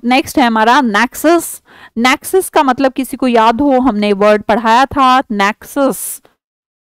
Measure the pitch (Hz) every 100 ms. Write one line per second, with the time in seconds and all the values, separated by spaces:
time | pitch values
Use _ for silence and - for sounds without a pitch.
0 | 240 262 - 311 240 220 220 277 240 202
1 | 240 - 302 339 - - _ - - 226
2 | 247 294 - 381 - 330 277 247 269 285
3 | 262 262 254 233 226 233 285 254 254 208
4 | 208 196 208 214 - 220 220 233 269 294
5 | 254 254 - 202 196 - - 285 269 190
6 | - - _ _ _ _ _ _ _